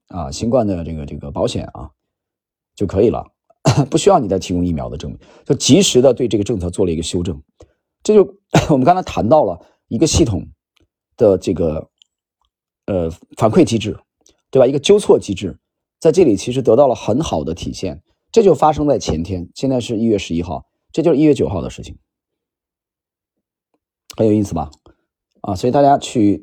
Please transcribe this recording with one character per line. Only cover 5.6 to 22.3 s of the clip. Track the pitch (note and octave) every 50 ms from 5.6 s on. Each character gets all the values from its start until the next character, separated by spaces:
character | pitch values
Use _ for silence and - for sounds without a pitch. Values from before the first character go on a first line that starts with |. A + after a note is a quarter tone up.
| - - C3 G3
时 | G3+ - - B2
的 | B2+ C3+ A#2
对 | - B2+
这 | G#2 A2+
个 | G2+ G2
政 | B2+ A#2+ F#2
策 | F2 F2
做 | - - F#2+
了 | F2
一 | D#2+
个 | D#2+
修 | E2 - - F2 F2
正。 | F2 D2 C#2 - _ _ _ - _ _ _ _ _ _ _ -
这 | - G#3+
就， | G#3 F#3 - - _ _ _
<coughs> | - E3 - -
我 | D3+
们 | B2+ B2+
刚 | E3+ F3+
才 | F3+
谈 | - - - E3 B2+
到 | A2+ D#3 D3+ B2
了 | F#2+ E2+ F2+ _ _ _ _ _
一 | - A#2
个 | A#2 D#3+
系 | D3 - - D#3+
统 | A#2+ F#2+ D#2 - - - _ _ _ _ _ _ _ _ _ _ _ _
的 | - A#2 G#2 F#2+ F2+
这 | - G#2+ F2
个， | F2 E2+ D#2 D2+ D#2+ - _ _ _ _ _ _ _ _ _ _ _ _ _ _ _ _ _ _ _ -
呃， | - G2+ F2+ E2 D#2+ E2 - _ _ -
反 | - - A2
馈 | - F#3 D3
机 | - A#2+ G#2
制， | G2+ G#2 - - _ _ _ _ _ _ _ _ _ _
对 | - C3
吧？ | B2
一 | C3
个 | C#3
纠 | C#3 C#3+ - G3+ G#3
错 | G3+ - E3 A#2
机 | - - G2
制， | - G#2 E2 - _ _ _ _ _ _ _ _ -
在 | - D#3+
这 | D3+ F#3 F3
里 | D3+ D3
其 | - - -
实 | A#2+ C3+
得 | A2 A#2+ A2
到 | C3+ D3
了 | C3 A2+
很 | - - A2 G#2+ C#3
好 | E3 - F#2 D#2+ C#2
的 | D2+ E2
体 | - - - -
现。 | - F#2+ F2+ - - _ _ _ _ _ _
这 | - A3+
就 | G#3 F#3+ D3
发 | C3+ D#3 D#3
生 | D3+ D#3 D3
在 | D3 B2+
前 | G2 - - F2 D#2+
天， | E2+ F#2 F#2+ F2 F2 - -
现 | - C3+ C3+
在 | C3 B2
是 | A#2 - A#2
一 | G#2 A#2
月 | A2+ G#2+
十 | G2 - - E2
一 | E2+
号， | E2+ E2+ D2+ - - _ _ _ _ _ -
这 | E3+ D3+
就 | F3
是 | C#3+
一 | C3+ D#3
月 | D3+ C#3
九 | - F2 C#2+
号 | F#2 E2
的 | B1+ A#1+
事 | - - -
情， | - - - _ _ _ _ _ _